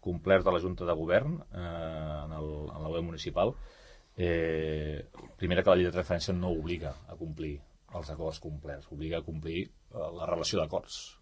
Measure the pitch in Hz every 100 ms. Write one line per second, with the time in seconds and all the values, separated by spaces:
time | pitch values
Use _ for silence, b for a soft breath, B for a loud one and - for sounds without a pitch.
0 | - 87 82 95 90 87 90 87 87 80
1 | 82 95 135 165 - - 87 85 82 80
2 | 78 76 76 78 78 76 76 73 78 82
3 | 85 82 - 82 101 127 B B B B
4 | B - 87 82 82 80 80 78 76 73
5 | - - - - 90 90 95 90 90 87
6 | 90 87 - 90 90 82 78 85 76 -
7 | - 78 80 78 80 71 - - _ 87
8 | 80 78 80 - 82 76 73 71 - 73
9 | 78 82 78 80 78 82 98 - _ -
10 | 80 85 82 85 78 98 78 90 - -
11 | - -